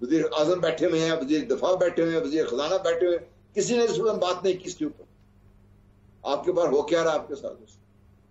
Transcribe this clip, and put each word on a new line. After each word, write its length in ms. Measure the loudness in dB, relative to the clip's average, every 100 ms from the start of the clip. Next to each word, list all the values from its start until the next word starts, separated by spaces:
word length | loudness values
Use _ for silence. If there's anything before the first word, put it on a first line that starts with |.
वजीर 260 | 0 0 2 2
आजम 220 | 2 2
बैठे 240 | 0 0 0
हुए 140 | 2
हैं, 140 | 0
वजीर 320 | 0 0 0 0
दिफा 300 | 0 2 2
बैठे 260 | 2 2
हुए 140 | 0 0
हैं, 60 |
वजीर 240 | 0 -2 0
खजाना 320 | -2 0 0
बैठे 280 | 0 0 0
हुए 100 | 0
हैं, 200 | -4 -20 -8 -4
किसी 220 | 0 2
ने 80 | 2
इस 60 |
पर 260 | 2 0 0
बात 240 | -2 0 0
नहीं 120 | -2
की 80 | -6
इसके 200 | -8 -8
ऊपर। 200 | -8 -20 _ _ _ -20 -20 -20 -20 _ _ _ -10 -4
आपके 220 | -4 0
पास 220 | 0 2
हो 80 | 2
क्या 220 | 2 2
रहा 100 | 2
आपके 220 | 0 -4 -10
साथ? 200 | -12 -14 -20 -20 _ _ _ _ _